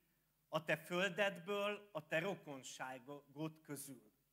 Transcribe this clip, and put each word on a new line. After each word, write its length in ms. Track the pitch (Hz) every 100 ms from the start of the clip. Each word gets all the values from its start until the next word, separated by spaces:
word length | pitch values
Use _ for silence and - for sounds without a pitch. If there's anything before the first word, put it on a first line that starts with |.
| _ _ _ _ -
a 160 | 156
te 140 | 156 156
földedből, 1120 | - 175 196 175 202 180 170 202 202 208 -
a 160 | 156 -
te 120 | 160
rokonságod 1400 | 185 170 156 135 123 - 131 131 120 143 139 139 160 156
közül. 500 | - 143 139 123 - _ _